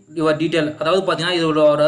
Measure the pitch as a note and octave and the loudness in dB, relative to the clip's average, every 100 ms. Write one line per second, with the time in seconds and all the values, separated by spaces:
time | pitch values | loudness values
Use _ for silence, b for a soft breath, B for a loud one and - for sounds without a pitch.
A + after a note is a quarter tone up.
0 | - D#3 D#3 D3+ E3 D#3+ D3+ D3+ D#3 F#3+ | -12 -4 -2 0 -2 -2 -2 -4 -2 0
1 | F#3 D#3 E3+ F3 E3 D#3 D3+ D3 | 0 -4 -2 -2 0 2 2 4